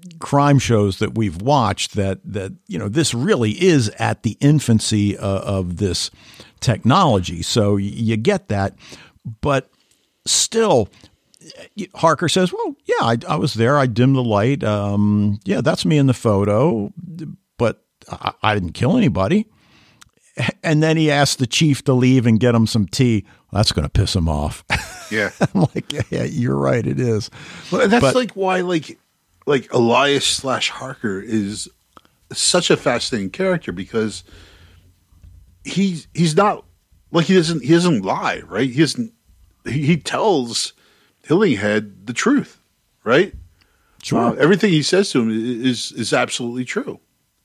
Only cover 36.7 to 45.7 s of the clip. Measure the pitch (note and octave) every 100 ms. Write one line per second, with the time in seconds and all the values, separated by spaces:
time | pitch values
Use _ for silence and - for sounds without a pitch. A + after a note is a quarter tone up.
36.7 | _ _ _ _ D#3+ E3+ F#3+ D#3+ E3+ B2
37.7 | E3+ F3 B2 F#2+ C3+ C#3 F2+ - F#2 C3
38.7 | B2 D3 - A2+ _ _ _ _ _ -
39.7 | C3 D3 F3 - B2+ G#3 E3 A#2+ A2 -
40.7 | - _ _ _ _ - E3 G#3+ G#2 G#2
41.7 | G#2+ G#2+ F#2 G2+ A#2 - C#4 - _ _
42.7 | _ _ _ G#2+ C3+ G3 - - _ _
43.7 | _ _ _ - - A#2+ A2+ D3 G3 G#3+
44.7 | D#3 C#3 F#3 G#3 C3+ A2+ A2 A#2 A#2 C3